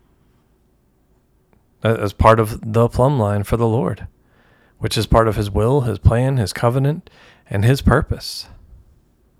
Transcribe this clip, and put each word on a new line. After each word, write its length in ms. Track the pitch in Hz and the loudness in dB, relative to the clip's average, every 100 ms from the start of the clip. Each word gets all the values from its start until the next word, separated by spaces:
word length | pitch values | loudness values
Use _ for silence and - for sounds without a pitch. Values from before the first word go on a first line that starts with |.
| _ _ _ _ _ _ _ _ _ _ _ _ _ _ _ _ _ _ | _ _ _ _ _ _ _ _ _ _ _ _ _ _ _ _ _ _
That 180 | 110 113 | -2 -2
is 120 | 101 | -2
part 280 | - 113 113 | 4 6 6
of 340 | 107 127 113 | 2 -6 -4
the 160 | 110 117 | 0 0
plumb 300 | - 127 139 | 2 2 2
line 240 | 104 104 | 0 -2
for 140 | 101 113 | -2 -2
the 100 | 117 | 0
Lord, 400 | 113 180 101 92 _ _ _ _ _ _ - | 0 -2 -6 -12 _ _ _ _ _ _ -10
which 180 | 110 - | -6 -4
is 80 | 101 | 0
part 220 | 117 113 | 2 2
of 80 | 104 | 0
his 160 | 101 | -4
will, 300 | 101 113 143 | -2 0 0
his 180 | 120 98 | -2 0
plan, 380 | - 117 131 135 | 0 2 0 0
his 140 | 95 | -2
covenant, 600 | - 120 135 139 165 - - - _ - | -2 -2 0 -2 -4 -10 -20 -20 _ -8
and 160 | 101 | -2
his 200 | 110 139 | 0 2
purpose. 640 | - 131 - - - - - - - - - _ _ _ _ _ | 2 2 0 -6 -10 -14 -16 -20 -20 -20 -20 _ _ _ _ _